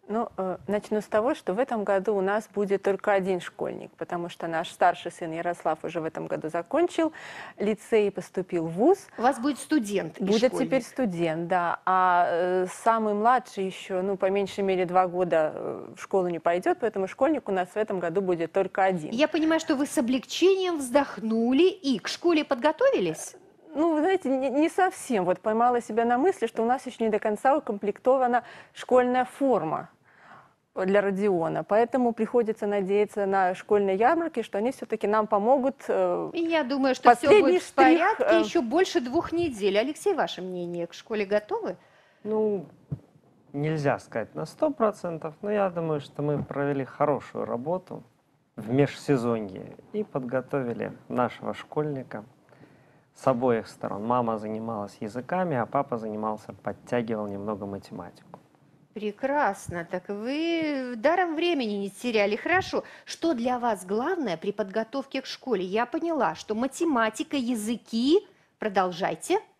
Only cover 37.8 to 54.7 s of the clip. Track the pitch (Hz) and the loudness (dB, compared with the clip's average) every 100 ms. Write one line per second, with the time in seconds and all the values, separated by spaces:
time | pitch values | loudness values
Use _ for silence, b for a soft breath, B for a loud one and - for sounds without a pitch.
37.8 | 262 320 359 440 - 220 214 339 240 294 | 6 8 4 2 4 4 4 0 0 0
38.8 | 381 349 247 302 - 330 349 226 196 196 | 2 0 0 -2 -2 -2 -2 0 0 2
39.8 | 247 302 403 330 175 - 185 180 175 175 | 0 -2 -2 0 0 -2 -8 -6 -6 -6
40.8 | 170 - - 214 196 208 214 440 349 - | -8 -10 -8 -4 0 0 0 -6 -6 -8
41.8 | b b b b 208 214 107 101 143 - | b b b b -6 -2 0 -2 -6 -18
42.8 | _ - - _ _ _ _ 143 151 160 | _ -12 -12 _ _ _ _ -4 -2 0
43.8 | 143 110 - 117 110 151 156 - 311 285 | 0 -2 -4 -8 -6 -8 -10 -2 -2 2
44.8 | 220 202 175 165 160 151 208 208 196 170 | -2 -2 -8 -8 -10 -10 -4 0 0 -2
45.8 | 165 151 135 - 147 143 143 139 143 143 | -2 -4 -4 -6 -2 -2 -4 -4 -2 -2
46.8 | 131 - 147 131 - 110 107 117 135 180 | -6 -2 0 0 -2 -8 -6 -6 -4 -6
47.8 | 185 107 - _ _ _ _ - 104 127 | -6 -16 -16 _ _ _ _ -14 -4 2
48.8 | 139 - - 139 117 113 104 95 101 - | 2 0 0 0 2 -2 -4 -12 -14 -18
49.8 | - 208 214 143 127 131 127 143 123 110 | -10 -8 -6 -6 -4 -6 -4 -4 -4 -6
50.8 | 107 107 - 123 120 - 107 107 - - | -8 -10 -8 -2 -2 -2 -8 -8 -8 -6
51.8 | 151 139 123 110 107 _ _ b b b | -4 -6 -10 -14 -14 _ _ b b b
52.8 | b b b - - 123 127 113 101 - | b b b -4 -2 2 2 0 -2 -10
53.8 | 117 98 110 123 117 110 110 110 113 | -8 -6 -2 0 0 -4 -6 -8 -6